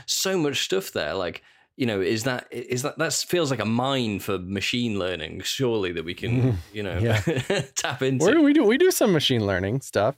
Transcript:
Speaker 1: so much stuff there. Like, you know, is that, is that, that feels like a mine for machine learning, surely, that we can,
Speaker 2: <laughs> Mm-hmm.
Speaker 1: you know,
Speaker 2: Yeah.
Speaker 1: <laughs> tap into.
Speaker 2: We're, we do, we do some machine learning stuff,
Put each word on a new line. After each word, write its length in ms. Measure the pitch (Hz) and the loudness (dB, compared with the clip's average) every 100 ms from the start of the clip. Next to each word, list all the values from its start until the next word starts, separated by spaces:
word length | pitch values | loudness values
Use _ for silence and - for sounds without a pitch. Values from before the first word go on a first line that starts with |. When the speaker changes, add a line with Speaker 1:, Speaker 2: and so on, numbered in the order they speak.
| - | -6
Speaker 1:
so 300 | - 190 190 | -2 0 0
much 260 | 147 131 - | 0 -2 -2
stuff 260 | 190 - | -2 -2
there. 220 | 98 76 | -4 -2
Like, 300 | 92 87 - _ _ _ - | -2 -4 -6 _ _ _ -4
you 80 | 120 | -2
know, 160 | 101 | 0
is 220 | 90 113 127 | 0 0 -2
that, 220 | 123 - | -4 -6
is 300 | 120 - 127 | -10 -6 -4
that, 160 | 139 - | -4 -4
that 160 | 156 | -2
feels 360 | - - 175 143 | -2 0 0 2
like 80 | 117 | 0
a 60 | 107 | 0
mine 540 | 117 131 135 113 95 | 0 0 0 -2 -4
for 180 | - 95 | -4 -4
machine 600 | 90 98 - 123 120 101 | -4 -4 -2 -2 -2 -2
learning, 420 | 90 85 80 87 | -4 -4 -8 -8
surely, 500 | - - 123 110 92 | -8 -2 0 0 -2
that 100 | 85 82 | -4 -6
we 80 | |
can, 180 | 92 113 | -6 -2
Speaker 2:
<laughs> 100 | 123 | 0
Mm-hmm. 340 | 127 92 - 107 | 2 0 -6 -8
Speaker 1:
you 80 | |
know, 140 | 98 85 | -4 -2
Speaker 2:
Yeah. 220 | 113 107 | 0 0
Speaker 1:
<laughs> 540 | 165 135 127 196 - - | 0 -2 0 -2 -4 -6
tap 260 | 151 127 | -6 -2
into. 240 | 135 131 175 | 0 2 4
Speaker 2:
We're, 160 | 320 | 6
we 120 | 285 | 6
do, 100 | 302 | 6
we 140 | 214 269 | 4 6
do 140 | 370 | 4
some 220 | - 247 | 4 4
machine 320 | 156 - 120 101 | 4 2 2 2
learning 340 | 92 95 135 | 0 0 -2
stuff, 340 | - 107 110 | -2 0 2